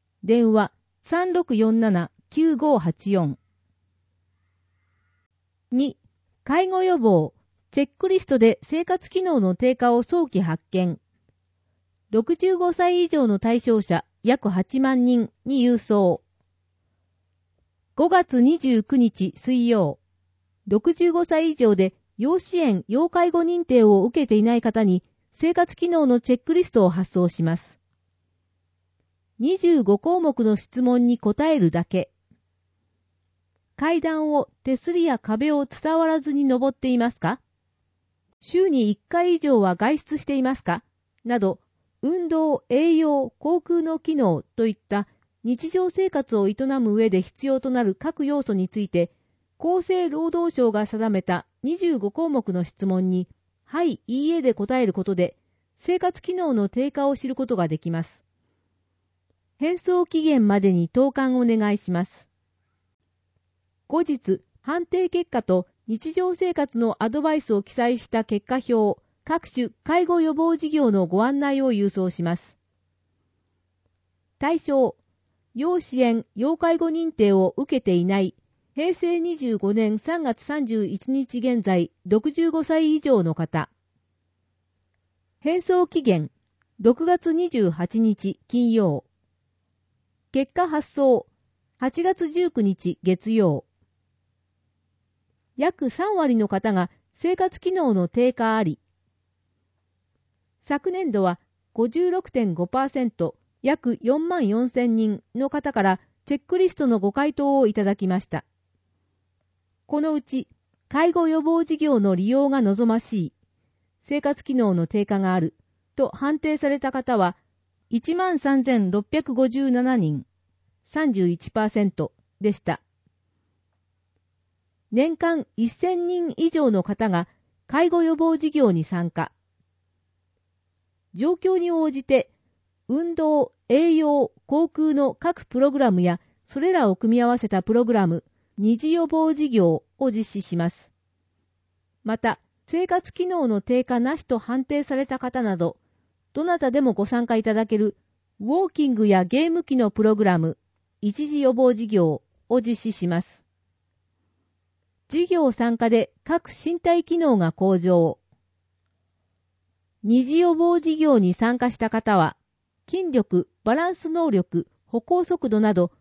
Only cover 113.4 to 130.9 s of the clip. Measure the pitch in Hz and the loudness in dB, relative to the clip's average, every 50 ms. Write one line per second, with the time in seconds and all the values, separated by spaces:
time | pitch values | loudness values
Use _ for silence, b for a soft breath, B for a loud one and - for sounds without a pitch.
113.4 | _ _ _ _ _ _ _ _ _ _ _ _ _ - 285 294 - 285 294 - | _ _ _ _ _ _ _ _ _ _ _ _ _ -6 -6 -4 -2 -4 -4 -4
114.4 | - - 262 254 233 202 185 170 165 - - 208 202 - 208 196 190 185 185 185 | -6 -4 -2 0 0 2 2 0 -2 -2 -2 -4 -2 -2 -2 -2 0 0 0 0
115.4 | 160 - - _ _ _ _ _ _ _ _ - 269 - - - 269 285 311 294 | -2 -4 -6 _ _ _ _ _ _ _ _ -2 -2 -2 -2 -4 -4 -4 -2 -2
116.4 | - 311 302 294 - 277 285 277 - 269 262 262 254 - 247 214 185 175 175 - | -2 -2 -2 -2 -2 -2 -2 -2 -4 -4 -6 -6 -4 -2 0 2 2 0 -2 -6
117.4 | _ _ _ _ _ _ _ _ _ _ 233 233 - - 330 359 370 370 349 285 | _ _ _ _ _ _ _ _ _ _ -6 -4 -4 -4 -4 -2 -2 -2 -2 -2
118.4 | - 277 277 269 240 269 254 226 202 180 180 208 202 - - 311 302 - 247 233 | 0 0 0 0 2 0 0 0 0 0 -2 -2 -4 -2 -4 -4 -4 -2 0 0
119.4 | 262 254 233 269 277 269 247 247 247 254 262 233 175 156 147 135 - - _ _ | 0 0 0 -2 -2 0 0 0 0 0 0 0 0 0 -2 -4 -6 -10 _ _
120.4 | _ _ _ _ _ _ _ _ _ _ - 302 311 285 220 196 180 175 175 165 | _ _ _ _ _ _ _ _ _ _ -6 -2 -2 -2 0 0 0 0 -2 -2
121.4 | - - - 226 214 214 - 214 208 190 - - 151 - - _ _ _ _ _ | -8 -6 -4 -4 -2 -2 0 -2 -2 -2 -2 -4 -6 -8 -10 _ _ _ _ _
122.4 | 196 214 196 - - - 160 - _ _ _ _ _ _ _ _ _ _ _ _ | -4 -4 -4 -4 -4 -6 -8 -8 _ _ _ _ _ _ _ _ _ _ _ _
123.4 | _ _ _ _ _ _ _ _ _ _ _ _ _ _ _ _ _ _ _ _ | _ _ _ _ _ _ _ _ _ _ _ _ _ _ _ _ _ _ _ _
124.4 | _ _ _ _ _ _ _ _ _ _ 214 233 277 330 330 - 339 339 339 302 | _ _ _ _ _ _ _ _ _ _ -2 0 0 0 0 -2 -2 -2 -2 -2
125.4 | 254 - _ - 226 233 - - - 359 370 349 349 349 359 359 339 311 - - | -4 -8 _ -4 -4 -4 -4 -4 -4 -2 -2 -2 -2 -2 -2 -2 -4 -4 -4 -2
126.4 | 330 330 - 320 294 247 208 185 175 - 208 - 220 208 180 170 170 - _ _ | -2 0 0 2 2 2 2 0 -2 -4 -4 -4 -2 -2 -2 -2 -4 -6 _ _
127.4 | _ _ _ _ _ - - 294 339 339 349 349 330 320 320 294 330 330 330 285 | _ _ _ _ _ -4 0 0 2 2 2 2 2 0 0 0 2 0 0 0
128.4 | 302 311 302 302 269 214 180 165 156 - 190 175 175 165 - 170 160 - - _ | -2 -2 0 2 2 2 2 0 -2 -4 -4 -4 -6 -4 -4 -6 -8 -8 -10 _
129.4 | _ _ _ _ _ _ _ _ _ _ _ _ _ _ _ _ _ _ _ _ | _ _ _ _ _ _ _ _ _ _ _ _ _ _ _ _ _ _ _ _
130.4 | _ _ _ _ _ _ _ _ _ _ | _ _ _ _ _ _ _ _ _ _